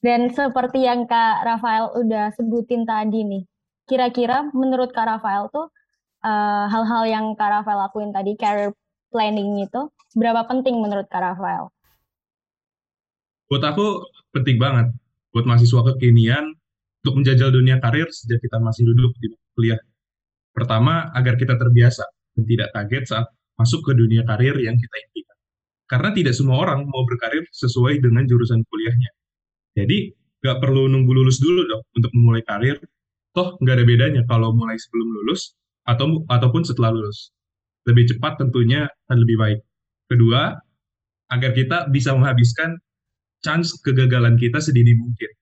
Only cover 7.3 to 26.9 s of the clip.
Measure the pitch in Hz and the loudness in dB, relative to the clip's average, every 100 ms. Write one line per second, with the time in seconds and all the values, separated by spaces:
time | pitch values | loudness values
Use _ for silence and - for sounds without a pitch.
7.3 | 214 208 208 214 202 196 214 208 196 196 | -4 -2 -2 -2 -4 -4 -6 -8 -6 -6
8.3 | 208 214 208 202 202 _ _ _ 233 165 | -4 -2 -2 -4 -8 _ _ _ -4 -2
9.3 | 214 202 202 196 240 302 _ _ - 226 | -2 -4 -4 -6 -8 -10 _ _ -2 0
10.3 | 226 226 254 262 240 208 202 196 185 180 | 0 -2 -2 -2 -2 -4 -6 -6 -6 -6
11.3 | 180 185 175 180 _ _ _ _ _ _ | -6 -6 -8 -10 _ _ _ _ _ _
12.3 | _ _ _ _ _ _ _ _ _ _ | _ _ _ _ _ _ _ _ _ _
13.3 | _ _ 139 151 147 208 202 - _ _ | _ _ -4 -2 -2 -4 -4 -10 _ _
14.3 | 147 127 120 131 127 120 117 _ _ _ | -4 0 0 2 2 0 -4 _ _ _
15.3 | 117 123 120 120 123 120 127 123 117 113 | -4 2 4 6 4 2 2 4 6 6
16.3 | 139 156 - _ _ _ _ - 135 131 | 0 -4 -12 _ _ _ _ -2 0 2
17.3 | 131 135 131 131 127 120 147 165 - 113 | 4 4 4 4 2 0 -2 -4 -8 -4
18.3 | 117 120 113 113 113 117 117 123 120 117 | -4 -4 -4 -4 0 2 4 2 -2 -10
19.3 | - _ - 113 113 _ _ _ _ _ | -12 _ -2 -2 -2 _ _ _ _ _
20.3 | _ _ - 131 113 127 165 160 127 127 | _ _ -8 -2 0 2 0 -4 -2 0
21.3 | 123 123 120 120 120 120 - - _ _ | 0 0 0 4 6 6 2 -10 _ _
22.3 | - 110 117 101 107 104 127 123 113 117 | -4 -2 -2 -2 -8 -6 -6 -6 -6 -6
23.3 | _ _ _ 120 160 160 131 113 113 117 | _ _ _ 0 0 0 2 4 2 0
24.3 | 107 127 139 113 120 117 113 - 349 - | 0 0 0 -2 -2 -2 -10 -16 -18 -18
25.3 | _ _ _ _ _ _ 127 180 208 143 | _ _ _ _ _ _ -2 -2 0 0
26.3 | 120 135 131 175 139 143 | 0 0 2 0 -2 -6